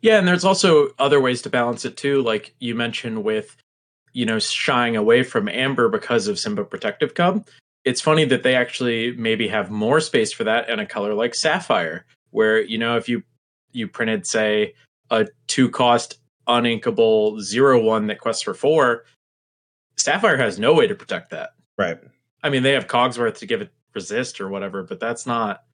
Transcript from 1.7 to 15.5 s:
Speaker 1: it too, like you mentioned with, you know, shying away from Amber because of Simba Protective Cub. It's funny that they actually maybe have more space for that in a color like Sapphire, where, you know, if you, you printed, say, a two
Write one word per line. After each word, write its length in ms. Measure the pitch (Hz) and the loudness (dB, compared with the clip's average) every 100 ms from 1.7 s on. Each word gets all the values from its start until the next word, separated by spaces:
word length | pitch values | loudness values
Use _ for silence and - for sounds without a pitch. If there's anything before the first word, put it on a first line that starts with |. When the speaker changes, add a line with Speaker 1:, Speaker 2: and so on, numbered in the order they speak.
| 117 127 | -2 -8
Speaker 1:
it 100 | - | -6
too, 240 | 143 139 | 0 0
like 340 | 120 107 - _ | 2 -2 -4 _
you 140 | 123 117 | -8 -4
mentioned 480 | 117 107 120 110 | -4 -6 -8 -4
with, 320 | 104 110 - _ _ _ _ _ _ | -2 -2 -6 _ _ _ _ _ _
you 120 | - 113 | -6 -2
know, 140 | 110 | -2
shying 560 | - - - 127 120 113 | -2 -4 0 0 0 0
away 260 | 107 120 | 4 4
from 240 | 127 123 104 | 4 -2 -4
Amber 400 | 110 131 131 117 | -2 -2 2 0
because 380 | 104 - 117 101 | 0 0 -2 0
of 120 | 98 | -6
Simba 240 | 110 104 101 | -6 -6 -6
Protective 480 | 113 113 - 151 | -6 -8 -4 -4
Cub. 320 | - 175 208 - _ _ _ - | 0 0 0 -6 _ _ _ -4
It's 160 | 123 | -2
funny 240 | - 156 151 | 2 2 2
that 180 | 127 | 2
they 120 | 131 127 | 2 2
actually 560 | 120 - 123 117 117 | 0 -2 -2 -2 -4
maybe 340 | 120 113 113 110 | -4 -2 -2 -2
have 200 | 107 92 | -2 -4
more 280 | 104 107 151 | -4 2 2
space 320 | - 123 107 | 2 0 0
for 120 | - 107 | -2 0
that 240 | 113 - | 0 -2
in 100 | 113 | -6
a 60 | 104 | -6
color 280 | - 104 | -6 -4
like 220 | 104 120 - | -2 -4 -2
Sapphire, 680 | 160 170 170 107 82 85 _ _ _ | -2 -2 -2 -2 -2 -8 _ _ _
where, 300 | 110 110 110 | 0 2 2
you 160 | 107 113 | 0 -2
know, 200 | 117 120 | -2 -2
if 100 | 117 | -2
you, 160 | 120 - _ _ _ _ | -6 -6 _ _ _ _
you 160 | 123 107 | -10 -10
printed, 380 | - 113 110 87 | -4 -2 -2 -2
say, 480 | 113 107 107 104 _ _ _ _ | 0 0 0 -2 _ _ _ _
a 180 | 113 107 _ | -2 -2 _
two 220 | - | -6